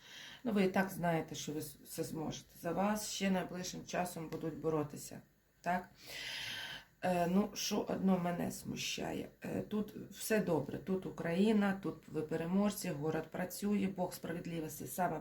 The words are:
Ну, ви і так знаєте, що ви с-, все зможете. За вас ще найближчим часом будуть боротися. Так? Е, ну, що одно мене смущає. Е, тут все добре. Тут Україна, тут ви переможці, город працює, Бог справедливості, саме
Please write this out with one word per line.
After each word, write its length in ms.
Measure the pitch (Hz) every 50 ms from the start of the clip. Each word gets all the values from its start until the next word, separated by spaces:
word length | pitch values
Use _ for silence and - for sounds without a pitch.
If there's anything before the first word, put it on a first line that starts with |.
| - - - - - - - - -
Ну, 80 | 240
ви 120 | 202 208 185
і 40 | 185
так 220 | - 202 190 196
знаєте, 440 | - - 170 170 165 160 160 - 147
що 180 | - - 156
ви 80 | 147 156
с-, 180 | 147 - - - -
все 200 | - - 165 160
зможете. 540 | - 156 160 151 - - - - - - -
За 100 | 175 170
вас 380 | 165 180 196 208 214 208 - -
ще 200 | - - 196 196
найближчим 560 | 190 - - - 175 180 180 - - 160 -
часом 420 | - - 175 175 - - 165 160 156
будуть 300 | 160 160 160 160 156 151
боротися. 600 | 156 160 160 151 147 147 - - - - - - - - _ _ _ _ _ _
Так? 300 | - 170 180 185 - - - - - - - - - - - - - - - - - - - - - - _ - -
Е, 220 | 180 180 175 170 170
ну, 200 | 180 202 208 208 -
що 320 | - - - 208 208 - -
одно 300 | - - 185 190 185 175
мене 320 | 170 175 175 170 - -
смущає. 800 | - - - - - - - - - - - 82 - - - - - -
Е, 180 | - - - -
тут 340 | 190 - 208 214 208 - - - - -
все 300 | - - - - 220 208
добре. 380 | - 180 165 143 143 - - -
Тут 280 | - - 190 185 -
Україна, 720 | - - - 165 170 170 185 202 226 220 202 202 196 190 190
тут 260 | - 156 147 - - -
ви 140 | 147 156
переможці, 680 | 156 - 165 160 165 170 185 196 208 208 196 - - 180
город 400 | 151 143 147 160 156 160 160 -
працює, 580 | - 185 185 - - - 202 208 208 196 196 190 -
Бог 180 | 180 180 180 -
справедливості, 720 | - - 170 170 175 170 170 170 165 156 151 - - -
саме 340 | - - 190 180 170 160 156